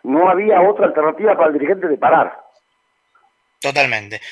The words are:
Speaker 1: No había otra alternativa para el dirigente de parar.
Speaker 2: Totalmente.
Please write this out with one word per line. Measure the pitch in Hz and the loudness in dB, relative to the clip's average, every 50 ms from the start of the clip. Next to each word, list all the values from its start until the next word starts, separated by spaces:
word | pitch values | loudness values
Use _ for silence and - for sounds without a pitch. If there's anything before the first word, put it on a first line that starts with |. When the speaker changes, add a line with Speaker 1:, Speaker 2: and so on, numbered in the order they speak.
| - | -6
Speaker 1:
No | 123 135 156 180 | -2 0 2 2
había | 190 180 185 208 214 208 180 | 2 2 0 2 2 2 4
otra | 175 202 208 208 196 | 4 2 2 2 0
alternativa | 160 - 156 151 156 156 156 208 214 190 | 0 0 0 -2 -2 -2 0 0 0 2
para | 156 165 | 2 2
el | 156 147 | 0 0
dirigente | 147 143 147 196 185 175 | -2 -2 -2 -2 -2 -2
de | 170 143 | -4 -4
parar. | - - 123 156 156 120 - - - - _ _ _ _ _ _ _ _ _ _ _ _ _ _ _ _ _ _ _ _ _ _ _ | 0 2 2 2 2 0 -2 -6 -14 -20 _ _ _ _ _ _ _ _ _ _ _ _ _ _ _ _ _ _ _ _ _ _ _
Speaker 2:
Totalmente. | - 139 135 147 139 131 117 107 101 101 107 104 - - | -6 -2 0 0 0 0 -2 -6 -8 -10 -14 -14 -14 -16